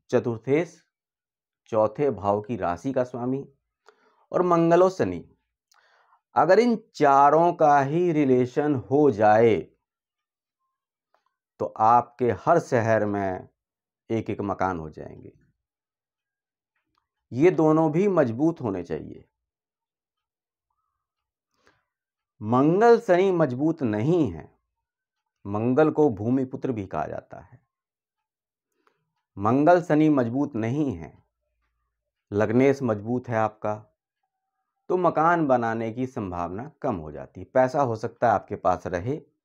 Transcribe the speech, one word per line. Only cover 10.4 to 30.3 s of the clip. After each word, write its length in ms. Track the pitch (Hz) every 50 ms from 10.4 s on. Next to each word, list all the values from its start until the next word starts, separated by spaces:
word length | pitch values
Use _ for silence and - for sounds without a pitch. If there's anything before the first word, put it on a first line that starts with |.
| _ _ _ _ _ _ _ _ _ _ _ _ _ _ _ _ _ _ _ _ _ _ _ _
तो 60 | 107 - - -
आपके 520 | 110 113 120 123 117 - _ - 123 120 110 -
हर 200 | - 156 170 165
शहर 440 | 165 - 143 120 110 113 113 107 104
में 420 | 104 101 101 98 95 92 90 - - _ _ _ _ _ _ _ _ _ _ _ _
एक 200 | 113 110 104 -
एक 100 | 101 -
मकान 380 | 101 101 92 - 92 95 92 82
हो 100 | 80 76
जाएंगे। 420 | 71 - 71 71 - - - - - _ _ _ _ _ _ _ _ _ _ _ _ _ _ _ _ _ _ _ _ _ _ _ _ _ _ _ _ _ _ _ _ _ _ _ _ _ _ _ 113
ये 180 | 123 151 185
दोनों 400 | 165 143 160 156 156 160 160 160 147
भी 140 | 170 202 208
मजबूत 500 | 185 170 143 117 110 120 151 165 170 -
होने 220 | 127 110 95 90 87
चाहिए। 420 | - 82 76 80 - - - - _ _ _ _ _ _ _ _ _ _ _ _ _ _ _ _ _ _ _ _ _ _ _ _ _ _ _ _ _ _ _ _ _ _ _ _ _ _ _ _ _ _ _ _ _ _ _ _ _ _ _ _ _ _ _ _ _ _ _ _ _ _ _
मंगल 580 | 107 107 120 127 139 151 170 196 226 240 233 214
शनि 300 | 226 - 180 175 190 196 180
मजबूत 500 | 170 160 135 123 123 147 165 170 - 147
नहीं 420 | 113 104 107 110 151 175 175 151 104
है, 200 | 82 78 - - _ _ _ _ _ _ _ _ _ _ _ _ _ _ _ _ _ _ _
मंगल 460 | 101 101 107 113 123 127 139 156 156
को 180 | 151 156 151 147 117
भूमिपुत्र 600 | 92 104 117 127 135 131 127 131 123 - 131 120
भी 140 | 107 98
कहा 200 | - 82 78 76
जाता 340 | 78 78 - - _ - - -
है। 180 | - 120 _ _ _ _ _ _ _ _ _ _ _ _ _ _ _ _ _ _ _ _ _ _ _ _ _ _ _ _ _ _ _ _ _ _ _ _
मंगल 460 | 98 98 107 123 139 147 160 180 175 165
शनि 260 | - 156 151 156 156
मजबूत 460 | 151 135 120 113